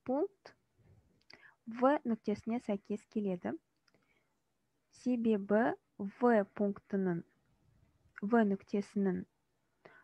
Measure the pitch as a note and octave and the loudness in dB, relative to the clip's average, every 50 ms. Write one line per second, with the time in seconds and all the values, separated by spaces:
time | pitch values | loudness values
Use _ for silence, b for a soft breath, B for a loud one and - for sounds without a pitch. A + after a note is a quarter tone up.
0 | _ - B3+ C#4+ F#4 G4+ - _ _ - - _ _ _ _ _ _ - - - | _ -4 -2 -2 -2 -4 -6 _ _ -20 -20 _ _ _ _ _ _ -20 -20 -20
1 | _ _ _ _ _ B B B B B B B _ A#3 A3 B3 B3 C4+ D4 D4+ | _ _ _ _ _ B B B B B B B _ -14 -4 0 2 2 2 2
2 | - A#3+ A3 - _ G#3+ G#3 - - A3 A3+ B3+ - - G#3 G3 - - G#3 G#3+ | 0 -2 -4 -2 _ -4 -4 -4 -4 -4 -6 -4 -4 -4 -6 -6 -4 -8 -8 -8
3 | - _ - A3 G#3 F#3+ F#3 F3+ - G#3+ D4 E4 - _ _ _ _ _ _ _ | -8 _ -6 -4 -4 -2 -4 -4 -4 -6 -8 -8 -12 _ _ _ _ _ _ _
4 | _ _ _ _ _ _ _ _ _ _ _ _ _ _ _ _ _ _ _ - | _ _ _ _ _ _ _ _ _ _ _ _ _ _ _ _ _ _ _ -8
5 | - B3+ B3+ A#3 A3+ A3+ A3 G3 G3 G3+ G#3 G#3+ A#3+ C#4+ G4 - _ _ _ - | -4 -2 -2 0 2 2 2 0 2 2 2 2 2 2 -2 -4 _ _ _ -10
6 | G3+ G3 - - A#3+ A#3+ A#3 G#3+ G3 - _ - G#3 G3+ G3+ - - - - G3 | -10 -10 -4 0 2 4 4 4 2 0 _ -2 -2 -2 -2 -4 -8 -4 -2 0
7 | F#3+ F#3 E3+ E3+ - - _ _ _ _ _ _ _ _ _ _ _ _ _ _ | 0 0 -2 -2 -6 -10 _ _ _ _ _ _ _ _ _ _ _ _ _ _
8 | _ _ _ - G#3 G3+ A#3+ A#3 A3 G3+ G3 G3 - - - G3+ G3+ - - G3+ | _ _ _ -10 -4 0 2 4 4 4 2 -2 -4 -4 -4 -4 -4 -2 -2 0
9 | G3 F#3+ F3+ F3+ G3+ - _ _ _ _ _ _ _ _ _ b b b b b | 0 0 0 -2 -6 -10 _ _ _ _ _ _ _ _ _ b b b b b